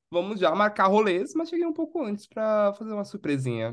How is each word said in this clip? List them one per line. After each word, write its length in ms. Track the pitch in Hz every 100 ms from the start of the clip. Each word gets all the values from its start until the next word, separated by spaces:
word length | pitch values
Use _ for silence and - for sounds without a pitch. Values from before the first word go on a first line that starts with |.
| _
vamos 280 | 170 185 214
já 160 | 180 185
marcar 320 | 208 214 190
rolês", 440 | 208 214 175 254 320
mas 140 | 330
cheguei 160 | 339 339
um 80 |
pouco 300 | 320 311 339 233
antes 220 | 208 -
pra 480 | - 220 214 202 202
fazer 180 | 220
uma 120 | 208 202
surpresinha 680 | 208 151 143 127 117 113